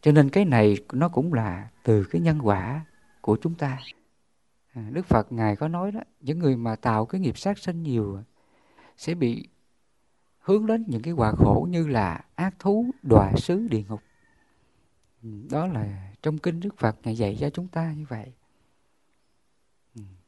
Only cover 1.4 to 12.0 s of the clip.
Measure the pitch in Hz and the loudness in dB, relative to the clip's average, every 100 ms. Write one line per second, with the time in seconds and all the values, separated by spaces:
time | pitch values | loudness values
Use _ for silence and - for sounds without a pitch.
1.4 | 110 87 107 _ - 107 95 165 170 151 | -2 -6 -12 _ 2 2 2 0 0 2
2.4 | 113 98 95 143 160 _ _ _ - 110 | 2 0 0 -8 -10 _ _ _ 0 0
3.4 | 165 165 143 131 - - _ _ _ _ | 0 -4 -4 -6 -12 -20 _ _ _ _
4.4 | _ _ _ 123 107 139 185 117 104 120 | _ _ _ -14 -8 -8 2 2 2 -2
5.4 | 110 101 156 170 190 208 - _ 135 160 | -2 -2 -4 -4 -6 -8 -12 _ -8 -2
6.4 | 160 127 117 110 123 110 110 190 175 110 | 0 0 -2 -4 -2 0 -2 -2 -4 -2
7.4 | 196 202 - 165 160 120 104 98 107 _ | -4 -4 -6 -6 -2 -2 -2 -8 -14 _
8.4 | _ _ _ _ - _ - 175 127 117 | _ _ _ _ -20 _ -8 -2 -2 -2
9.4 | - _ _ _ _ _ _ _ _ _ | -10 _ _ _ _ _ _ _ _ _
10.4 | - 202 220 226 220 120 143 170 110 107 | 0 2 2 -2 -2 -4 -4 0 0 4
11.4 | - 107 170 175 156 123 | 6 4 2 -2 0 0